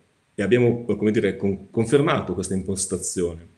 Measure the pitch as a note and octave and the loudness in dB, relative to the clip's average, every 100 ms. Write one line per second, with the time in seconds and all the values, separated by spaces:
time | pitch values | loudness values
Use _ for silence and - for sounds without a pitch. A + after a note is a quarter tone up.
0 | _ _ _ - G2 B2 A#2+ A#2 - G#2 | _ _ _ -4 2 4 4 2 -2 0
1 | G#2 A2 G2+ F#2+ G2 F#2+ - - A2+ C#3 | 2 2 2 0 -2 -2 -4 -4 2 2
2 | D#3 C3+ F#2+ F2+ F#2 F#2+ F2+ F#2+ - F2+ | 4 0 -2 -4 -4 -4 -4 -4 -4 -4
3 | - - F2 E2 E2 | -4 -2 -4 -4 -16